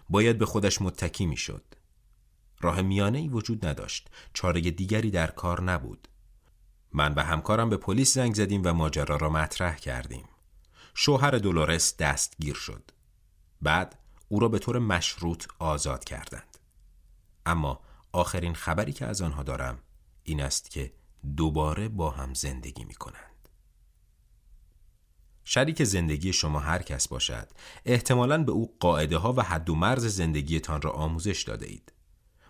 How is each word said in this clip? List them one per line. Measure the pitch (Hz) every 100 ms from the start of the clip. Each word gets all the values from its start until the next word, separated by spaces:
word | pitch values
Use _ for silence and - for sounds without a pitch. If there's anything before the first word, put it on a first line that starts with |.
| -
باید | 98 113 113
به | 107
خودش | 107 98 -
متکی | 95 - - - 90
می‌شد. | 67 - 50 - - _ _ _ _ _ _ _ -
راه | 85 90
میانه‌ای | 95 98 101 127 160
وجود | 117 107 110 85
نداشت. | - - - - - -
چارهٔ | - 90 85 85
دیگری | 82 95 110 110
در | 92 80
کار | - 87 87
نبود. | 92 87 - - - - - - _ _ - _ _
من | 73 73
و | 71
همکارم | 73 80 - 107 117
به | 101
پلیس | - 104 135
زنگ | 131 123 107
زدیم | 98 101 90
و |
ماجرا | 82 78 73 71 73
را | 78
مطرح | 78 78 - 87 78
کردیم. | - 62 - - - _ _ - - - -
شوهر | - - 135 143 127
دولورس | 101 85 80 82 - -
دستگیر | 76 71 - - 73 69
شد. | - - - _ _ _ _ _ _ _
بعد | 71 82 90 - - - -
او | 104
را | 113
به | 107
طور | - 120
مشروط | 113 90 - - 85 82 - -
آزاد | 82 76 76 64
کردند. | - 62 - 62 - - - _ - - - - _ _ -
اما | 85 73 - - - -
آخرین | 90 87 92 85
خبری | 80 - 82 78
که | 69 -
از | 98
آنها | 85 71
دارم | 69 64 64 60 - - - -
این | - 76
است | 67 - -
که | 73 64 - - - 71 71
دوباره | 80 76 76 78 110
با | 104 80
هم | 71 67
زندگی | 65 69 65 62 -
می‌کنند. | - - - - - - - _ _ _ _ _ _ _ _ - _ - - _ - _ _ _ _ -
شریک | - 120 147 156
زندگی | 123 95 82 76 92
شما | 87 78 76
هر | 71 85
کس | - 67 -
باشد، | 62 - - - - - - 123
احتمالاً | 123 - 123 123 156
به | 135
او | 101 113 -
قاعده‌ها | 87 76 78 82 110 127
و |
حد | 98 82 82
و | 80
مرز | 92 131 117
زندگیتان | 95 82 76 69 80 - 76
را | 73
آموزش | 69 78 82 101 -
داده | - 53 50
اید. | 50 - _ _ _ _ _ -